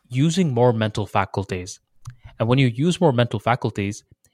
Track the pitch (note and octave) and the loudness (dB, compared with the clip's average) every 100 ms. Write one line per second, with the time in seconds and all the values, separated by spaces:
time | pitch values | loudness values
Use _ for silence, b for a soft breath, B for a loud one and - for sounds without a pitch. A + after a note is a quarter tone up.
0 | _ B2+ D#3+ F3 E3 A#2+ B2 A2+ A2 A2 | _ 0 2 2 0 4 4 4 0 -2
1 | G2+ G#2 F#2+ - F#2+ F#2 F2+ - _ _ | -2 -2 -2 -4 -6 -8 -10 -16 _ _
2 | - b b - A2+ C3 B2+ A2+ E3+ E3+ | -20 b b -4 0 2 2 0 -2 2
3 | E3+ A#2+ A#2+ G#2+ - B2 A#2 - G2 G#2 | 2 2 0 -2 -2 -2 -2 -4 -6 -6
4 | _ _ _ | _ _ _